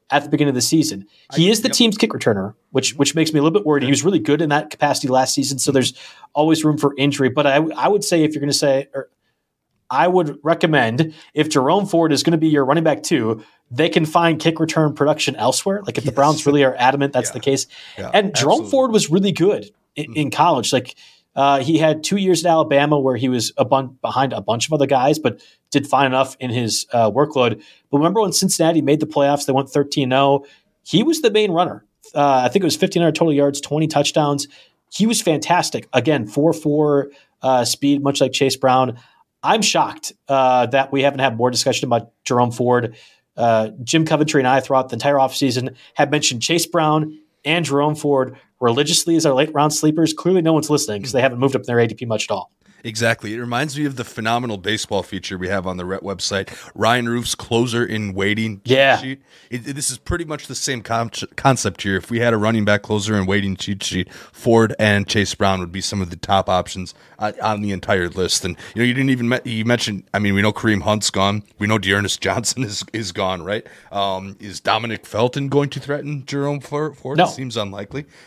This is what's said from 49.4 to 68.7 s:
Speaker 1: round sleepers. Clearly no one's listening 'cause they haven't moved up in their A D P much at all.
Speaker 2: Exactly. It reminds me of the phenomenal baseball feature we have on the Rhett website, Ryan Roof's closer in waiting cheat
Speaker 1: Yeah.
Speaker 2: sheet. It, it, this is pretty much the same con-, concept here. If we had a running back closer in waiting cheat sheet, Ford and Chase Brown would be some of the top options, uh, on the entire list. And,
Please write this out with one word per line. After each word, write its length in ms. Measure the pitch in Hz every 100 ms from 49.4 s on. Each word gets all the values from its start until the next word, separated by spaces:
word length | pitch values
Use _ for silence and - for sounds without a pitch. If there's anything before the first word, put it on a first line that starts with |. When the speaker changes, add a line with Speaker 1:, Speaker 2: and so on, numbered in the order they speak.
| 151
Speaker 1:
round 180 | 143 151
sleepers. 400 | 151 156 156 156
Clearly 300 | - 175 185
no 100 | 160
one's 160 | 160 -
listening 340 | 147 - 104
'cause 100 | 120
they 100 | 123
haven't 160 | 131 120
moved 180 | 135 131
up 60 |
in 40 | 98
their 120 | 120
A 80 | 113
D 80 |
P 100 | -
much 200 | 120 110
at 60 | -
all. 180 | 101 - _ _ _
Speaker 2:
Exactly. 500 | 120 107 117 113 107
It 60 | 113
reminds 380 | 120 120 151 135
me 60 |
of 120 | 147 127
the 80 |
phenomenal 520 | 117 - 113 120 123 101
baseball 460 | 98 107 - 101
feature 360 | 90 95 - 95
we 100 | 90
have 180 | 98 90
on 100 | 90
the 80 |
Rhett 180 | 90 95
website, 520 | 95 92 - 98 95 - -
Ryan 340 | - 107 123 117
Roof's 260 | 120 117
closer 500 | - - 117 120 117
in 300 | 120 107 104
waiting 460 | 95 98 107 110 101
cheat 120 | 120 131
Speaker 1:
Yeah. 220 | 135 113
Speaker 2:
sheet. 240 | 131 135 _ - _
It, 180 | 127 117
it, 40 |
this 160 | 139 143
is 80 | 127
pretty 260 | - 175
much 220 | 160 147 -
the 80 |
same 280 | 131 - 123
con-, 280 | 98 117 117 - - -
concept 460 | 139 127 104 -
here. 140 | 101 92
If 140 | -
we 100 | 117
had 120 | 120
a 40 | 110
running 280 | 107 113
back 180 | 104 104
closer 340 | - 107 101 104
in 100 | 92
waiting 300 | 101 98 92
cheat 260 | - 101
sheet, 300 | - 92 87
Ford 640 | - - - 120 113 110 -
and 280 | 107 101 98
Chase 280 | 110 95
Brown 260 | - 98 95
would 120 | 87
be 80 | 92
some 200 | - 101
of 80 | 87
the 60 | 85
top 320 | - 98 95
options, 460 | 90 87 95 90 - - -
uh, 140 | 107 -
on 180 | 110 104
the 120 | 104
entire 360 | 95 - 101 87
list. 360 | 92 87 -
And, 120 | 92 - -